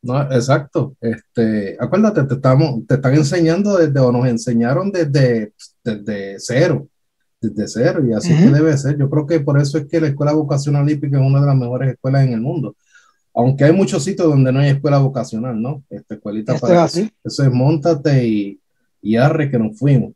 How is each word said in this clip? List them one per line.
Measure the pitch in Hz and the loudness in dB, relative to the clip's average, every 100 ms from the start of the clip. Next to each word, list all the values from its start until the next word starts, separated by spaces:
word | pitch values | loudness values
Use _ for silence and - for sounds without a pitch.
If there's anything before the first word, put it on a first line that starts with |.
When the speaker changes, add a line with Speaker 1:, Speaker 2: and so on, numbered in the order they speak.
Speaker 1:
No, | 120 135 139 | -4 -4 0
exacto. | 131 120 139 - 127 117 - | -2 0 0 0 -6 -6 -6
Este, | 113 113 _ - 113 110 101 - | -6 -6 _ -2 0 0 -4 -6
acuérdate, | 127 185 220 208 139 | -2 2 2 2 -2
te | - | 0
estamos, | 131 131 160 120 - | 2 4 2 -2 -2
te | 123 | 0
están | 127 143 | 2 2
enseñando | 143 180 160 170 202 196 | 2 2 2 2 0 2
desde, | 160 139 | 2 2
o | 127 | 2
nos | 120 127 | 2 0
enseñaron | 117 - 117 117 151 196 | -2 -2 0 0 0 -2
desde, | 185 156 139 127 117 107 _ - _ | -2 0 2 2 2 -4 _ -20 _
desde | - 104 101 101 98 98 | -8 -8 -6 -8 -8 -12
cero, | - 123 175 131 - _ _ _ _ _ | -4 0 2 0 -6 _ _ _ _ _
desde | 110 101 101 | -8 -6 -6
cero, | 107 147 175 131 | -2 -2 0 -2
y | |
así | 107 175 | -2 0
es | 156 | 4
que | 190 | 4
Speaker 2:
Ujú. | 139 | 4
Speaker 1:
debe | 160 139 | 2 0
ser. | 135 - | -2 -2
Yo | 135 | -2
creo | 151 143 | -2 -2
que | 165 | -2
por | 143 143 | 0 0
eso | 143 160 | 0 -2
es | 143 | -2
que | 170 | -2
la | 156 | -2
Escuela | 139 143 | -2 0
Vocacional | 151 147 139 147 143 147 | 0 0 -2 0 0 0
Hípica | 151 143 139 | -2 -2 0
es | 135 | 2
una | 139 | 2
de | 143 | 2
las | 135 | 2
mejores | 120 123 131 | 0 -2 -4
escuelas | - 131 139 131 | -4 -2 2 2
en | |
el | 117 | 0
mundo. | 123 175 104 - _ _ _ _ _ | -4 -4 -6 -10 _ _ _ _ _
Aunque | - 120 139 | 0 0 4
hay | 143 | 4
muchos | 180 190 185 | 4 2 -2
sitios | 147 196 170 | -4 0 2
donde | 139 131 | 4 2
no | 131 | 2
hay | 143 | 2
escuela | 139 147 139 | 0 2 2
vocacional, | 135 139 110 110 123 110 | 0 -2 -6 -8 -6 -6
¿no? | 123 143 _ | -6 -8 _
Esta | 101 - 110 | -20 -16 -14
escuelita | 107 107 110 | -10 -8 -4
Speaker 2:
Esto | 127 - | -4 2
Speaker 1:
para | 175 160 | 4 2
Speaker 2:
es | 165 | 0
así. | 214 _ | -6 _
Speaker 1:
eso | - - | -12 0
es | 139 | 2
móntate | 123 131 160 170 156 151 135 120 | 2 2 2 0 0 2 2 2
y, | 107 101 - _ _ _ _ | -2 -4 -10 _ _ _ _
y | 104 113 | -2 0
arre | 143 160 139 | 0 0 -2
que | 127 | -2
nos | 107 - | -2 -2
fuimos. | 139 131 98 | 0 0 0